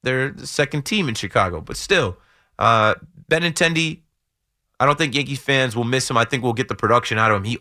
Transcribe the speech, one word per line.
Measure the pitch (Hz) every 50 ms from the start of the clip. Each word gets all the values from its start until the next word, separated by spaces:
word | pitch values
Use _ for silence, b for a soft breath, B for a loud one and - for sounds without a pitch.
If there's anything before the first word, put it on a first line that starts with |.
They're | - 127 131 131 131 139
the | - - -
second | - - - 147 - - 147 139
team | - 220 214 180 135
in | 110
Chicago, | - - 95 - 117 98 92 87 78
but | - - -
still, | - - - 196 180 135 95 87 b b b b b b b b
uh, | - - 113 117 110 107 107 - - - - _ - - -
Benintendi, | 156 165 170 170 156 - 175 165 170 160 165 160 160 - _ _ _ _ _ _ _ _ _ _ _ _ _ _ _ _
I | 127
don't | 139 147
think | 151 165 143 120
Yankee | 143 139 107 139
fans | 131 - - 139 135 131 127 110
will | 120 117
miss | 117 127 131 123 -
him. | 127
I | 113 117
think | - - 127 113
we'll | 123 117
get | 110 123
the | - -
production | - - 107 117 120 117 - 113
out | 110 113 110
of | 107
him. | 98 98
He | 110 120 -